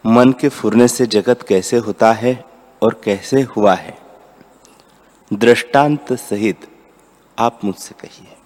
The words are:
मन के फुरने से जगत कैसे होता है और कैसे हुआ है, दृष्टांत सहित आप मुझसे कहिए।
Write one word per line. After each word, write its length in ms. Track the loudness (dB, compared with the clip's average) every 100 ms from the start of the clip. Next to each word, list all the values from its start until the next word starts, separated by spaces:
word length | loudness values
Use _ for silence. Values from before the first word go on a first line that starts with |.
| 2
मन 260 | 4 4
के 160 | 2 -4
फुरने 400 | -2 -2 2 2
से 180 | 2 -2
जगत 360 | 0 0 -2
कैसे 340 | 0 -2 0 -4
होता 360 | -4 0 0
है 320 | 2 -2 -4 -10 _ _ _
और 180 | -4 -2
कैसे 380 | -6 -6 -2 -2
हुआ 320 | -2 0 0
है, 240 | 0 -4 -20 -20 -20 _ _ _ _ _ _ _ _ _ _ _
दृष्टांत 800 | 0 4 2 2 0 2 -2 -6
सहित 640 | -8 -6 -4 -4 -4 -14 _ _ _ _ _ _ -4
आप 220 | -4 -4
मुझसे 300 | -10 -10 -18 -20
कहिए। 360 | -20 -20 -20 -20